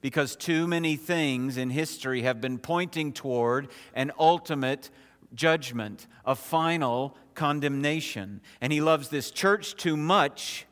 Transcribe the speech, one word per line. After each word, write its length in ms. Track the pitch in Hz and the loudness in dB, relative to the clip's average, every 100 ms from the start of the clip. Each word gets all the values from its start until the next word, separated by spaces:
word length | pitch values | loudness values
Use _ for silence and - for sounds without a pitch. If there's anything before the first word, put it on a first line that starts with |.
Because 340 | 135 139 139 - | 0 0 0 -2
too 300 | - 160 170 | -2 0 2
many 300 | 170 165 151 | 0 0 -2
things 600 | 156 175 147 127 131 127 | -2 0 2 0 -2 -2
in 120 | 127 | -2
history 520 | 131 156 - 131 127 | -2 -4 -4 -4 0
have 180 | 120 120 | 0 0
been 180 | 127 127 | -2 -6
pointing 540 | - 170 180 160 151 | -2 0 0 -2 -4
toward 580 | - 139 123 117 127 139 - - | -4 -2 0 2 0 -2 -16 -10
an 180 | 113 135 - | -4 -4 4
ultimate 720 | 160 175 - 151 131 139 - - - _ - 117 | 4 4 0 -2 0 -2 -6 -20 -20 _ -20 2
judgment, 720 | 160 160 127 120 107 101 - - - | 4 4 0 -6 -8 -10 -18 -8 -2
a 100 | 131 | -2
final 800 | - 160 165 165 135 120 139 - - | 0 0 2 2 2 0 -2 -8 -20
condemnation. 1040 | - 151 147 143 139 143 156 147 113 98 101 - - | -2 0 2 0 0 0 -2 -4 -8 -8 -12 -16 -6
And 100 | 123 | 0
he 100 | 151 | 2
loves 280 | 156 160 135 | 4 2 2
this 220 | 147 - | -4 -4
church 440 | - 190 202 - - | 0 2 2 0 -4
too 220 | 175 156 | -2 0
much 680 | 151 196 143 - - - - | 4 4 4 0 -10 -10 -14